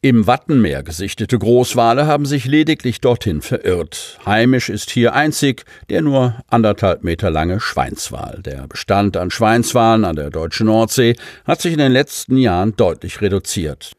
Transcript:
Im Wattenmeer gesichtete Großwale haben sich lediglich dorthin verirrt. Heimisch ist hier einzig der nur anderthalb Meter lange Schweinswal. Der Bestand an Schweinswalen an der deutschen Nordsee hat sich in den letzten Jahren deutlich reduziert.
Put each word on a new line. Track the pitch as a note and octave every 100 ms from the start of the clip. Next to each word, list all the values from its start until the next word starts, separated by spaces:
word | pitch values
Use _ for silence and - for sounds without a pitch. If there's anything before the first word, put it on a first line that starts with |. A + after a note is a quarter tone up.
Im | C3+ A#2+ G2+
Wattenmeer | B2+ - C#3+ G2 C2+
gesichtete | D2 E2 G2 - A2+ A#2+
Großwale | G#2 A#2+ B2 B2 A#2 A#2+ D3+
haben | D3 C#3+
sich | C#3+ B2
lediglich | D3 D3+ D#3 B2+ A2+
dorthin | B2+ A#2+ - D#2
verirrt. | - - - F2+ D#2+ - - - -
Heimisch | G#2+ A#2+ C3 -
ist | G2+ -
hier | - A#2
einzig | C3+ D3+ D3 C#3+ B2 - - -
der | -
nur | D3+ C3+ B2+ A#2 -
anderthalb | A#2+ A2 G2+ G2 -
Meter | F#2+ E2+ F#2+
lange | D#2 E2+ F#2+
Schweinswal. | - - C2 - - - - -
Der | F#2 C#2 C2+
Bestand | - - G2 G#2 F2
an | F2+
Schweinswalen | - A2 A#2+ A2+ B2+ A2+ A2
an | G2 D#2
der | D2
deutschen | D#2+ E2 - A2
Nordsee | A2 A2+ - A#2 A#2 - -
hat | - E3
sich | F3
in | D#3+
den | C#3
letzten | B2+ D3+ - - C3
Jahren | B2+ F2 G#2 G#2
deutlich | F#2+ D#2+ - -
reduziert. | G#2 F#2+ - - D#2 C#2 -